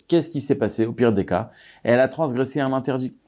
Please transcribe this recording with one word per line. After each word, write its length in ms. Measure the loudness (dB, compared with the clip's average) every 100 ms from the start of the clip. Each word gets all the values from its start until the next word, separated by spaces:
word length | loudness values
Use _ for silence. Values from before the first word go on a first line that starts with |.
| _
Qu'est-ce 220 | 0 0
qui 120 | -6
s'est 140 | -2 0
passé ? 300 | 0 0 -2
Au 80 |
pire 200 | 2 2
des 120 | 2 0
cas, 240 | -2 -4 _ -20 -6
elle 160 | 0 2
a 80 | 2
transgressé 520 | 0 -4 -2 -2 -2
un 120 | -2
interdit. 440 | -2 -2 -4 -6 -10